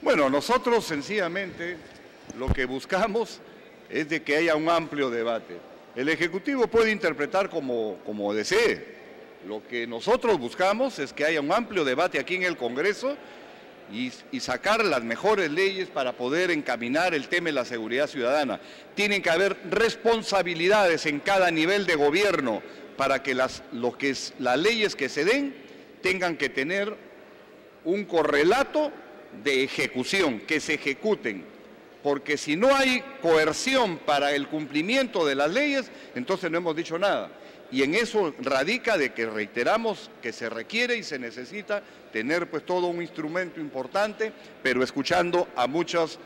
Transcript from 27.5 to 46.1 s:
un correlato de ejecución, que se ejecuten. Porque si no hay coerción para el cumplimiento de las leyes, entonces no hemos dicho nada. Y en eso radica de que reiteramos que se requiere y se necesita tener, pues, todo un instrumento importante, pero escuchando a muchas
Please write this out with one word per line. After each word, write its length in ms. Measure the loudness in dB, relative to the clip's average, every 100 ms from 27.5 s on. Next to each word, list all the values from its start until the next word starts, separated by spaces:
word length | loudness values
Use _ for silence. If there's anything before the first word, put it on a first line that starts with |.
| -20 -20 -10
un 200 | -2 -2
correlato 880 | 2 2 4 4 6 4 2 0 0 -4 -18 -20 -18 -8
de 220 | 0 0
ejecución, 760 | 0 -2 -4 -2 -2 2 2 0
que 200 | -2 -4
se 140 | -2
ejecuten. 840 | -2 -2 -2 0 0 -2 -6 -10 -20 -20 -20 -20 -6
Porque 340 | 0 0 0 -4
si 180 | 0
no 200 | 2 4
hay 280 | 4 4 0 -4 -4
coerción 760 | 4 6 6 2 0 2 2 0
para 340 | 0 2 4
el 140 | 0 -2
cumplimiento 800 | -4 -2 -2 0 2 0 2 2
de 80 |
las 160 | 4 2
leyes, 400 | 2 2 0 -4 -12 -12
entonces 340 | -10 -4 -2 0
no 60 | 0
hemos 180 | -2 -4
dicho 240 | -4 0
nada. 320 | 2 0 -2 -12 -20 -20 -6
Y 100 | 0
en 140 | 2 2
eso 360 | 0 2 0 0
radica 580 | -2 0 0 0 0 2
de 160 | 0
que 140 | 0 -4
reiteramos 840 | -2 -4 0 2 2 0 -4 -8 -10
que 100 | -10
se 160 | -6 -6
requiere 480 | -8 -6 -2 0 0
y 60 |
se 160 | -4 -8
necesita 640 | -8 -10 -12 -12 -6 -6 -6 -20 -8
tener, 360 | -4 0 0 -2
pues, 160 | -6
todo 220 | -2 0 0
un 160 | -2
instrumento 560 | -6 -6 -4 -4 -4 -6
importante, 760 | -8 -8 -4 -2 -2 -2 -6 -6 -20 -6
pero 220 | 0 2
escuchando 640 | 0 -2 0 2 2 0 0 0
a 100 | 0
muchas 540 | 0 0 0 0